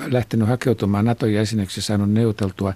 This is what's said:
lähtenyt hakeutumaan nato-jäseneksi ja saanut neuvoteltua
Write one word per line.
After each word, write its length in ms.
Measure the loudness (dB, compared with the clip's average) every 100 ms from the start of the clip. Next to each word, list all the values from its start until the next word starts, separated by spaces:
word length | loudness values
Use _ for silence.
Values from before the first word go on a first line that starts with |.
| -2
lähtenyt 420 | -2 0 0 2
hakeutumaan 560 | 2 0 0 2 2
nato-jäseneksi 720 | 2 0 0 0 0 -2 -4 -4
ja 40 |
saanut 280 | -2 0 2
neuvoteltua 640 | 2 2 0 -4 -2 -4